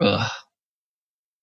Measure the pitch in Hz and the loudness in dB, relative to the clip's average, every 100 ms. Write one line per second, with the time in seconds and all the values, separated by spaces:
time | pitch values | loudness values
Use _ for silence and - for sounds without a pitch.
0 | 101 104 110 - - _ _ _ _ _ | 2 2 -2 -8 -16 _ _ _ _ _
1 | _ _ _ _ | _ _ _ _